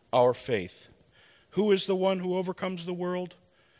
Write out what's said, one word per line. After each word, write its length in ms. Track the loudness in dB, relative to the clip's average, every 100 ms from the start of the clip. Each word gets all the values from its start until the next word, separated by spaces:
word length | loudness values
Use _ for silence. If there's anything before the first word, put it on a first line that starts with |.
| _
our 220 | 4 4
faith. 540 | 4 0 -2 -2 -10 -20 _ _ _ -20 _ _
Who 220 | 0 2
is 140 | 2 2
the 100 | 0
one 240 | 0 0
who 160 | -2 -2
overcomes 480 | -4 -4 -6 -6
the 100 | -6
world? 400 | -6 -4 -4 -6 -12 _ _ _ _